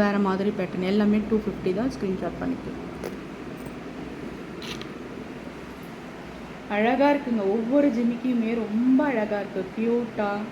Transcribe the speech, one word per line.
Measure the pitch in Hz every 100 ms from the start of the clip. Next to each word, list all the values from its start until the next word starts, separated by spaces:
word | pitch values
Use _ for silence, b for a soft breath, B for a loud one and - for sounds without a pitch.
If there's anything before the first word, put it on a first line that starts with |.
வேற | 202 202 190
மாதிரி | 190 202 208
பேட்டர்ன். | 180 180 185
எல்லாமே | 208 208 214 208
டூ | 220 208
ஃபிஃப்டி | - 185 185
தான். | 262 -
ஸ்க்ரீன்ஷாட் | 196 185 175 -
பண்ணிக்கலாம். | 175 175 - - - - - - - - - - - - - - - - - - - - - - - - - - - - - - - - - - - - - - - - - 208
அழகா | 226 254 285
இருக்குங்க. | 285 262 226 196 226
ஒவ்வொரு | 226 285 285 226
ஜிமிக்கியுமே | 233 240 254 240 220 233
ரொம்ப | 208 214 254 262 294
அழகா | 233 208 202
இருக்கு. | 190 190 185 -
கியூட்டா | 226 240 226 220 202 202 226